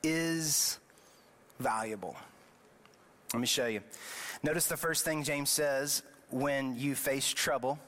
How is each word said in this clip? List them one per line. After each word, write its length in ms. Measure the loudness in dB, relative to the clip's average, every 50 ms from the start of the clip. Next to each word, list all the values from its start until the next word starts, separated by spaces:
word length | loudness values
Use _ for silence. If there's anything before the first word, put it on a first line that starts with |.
| 0
is 720 | 0 0 2 2 0 0 0 0 0 2 2 2 0 -2 -4 -10 -20 -20 -20 -20 -20 -20 -20 -20 -20 -20 -20 -20 -20 -12 -4
valuable. 560 | -2 0 0 0 -2 -4 -6 -6 -8 -10 -10 -12 -16 -18 -20 -20 -20 -20 -20 -20 -20 -20 -20 -20 -20 -20 -20 -20 -20 -20 -20 -20 -10 -4 -2
Let 60 | -2
me 80 | 0
show 180 | 2 2 2 2
you. 160 | 0 0 -2 -6 -8 -16 -16 -14 -12 -10 -10 -10 -10 -8 2 4
Notice 240 | 4 4 4 2
the 100 | 0 0
first 260 | 0 0 0 2 2 2
thing 200 | 0 0 0 0
James 260 | 0 0 0 2 0
says 540 | 2 2 2 2 2 2 2 0 0 -2 -2 -8 -20 -20 -12 -6
when 480 | -2 0 2 2 2 2 0 -2 -2
you 160 | 0 0 0 0
face 360 | 0 0 0 0 2 0 -2
trouble. 500 | -2 0 0 0 0 2 2 0 -2 -2 -8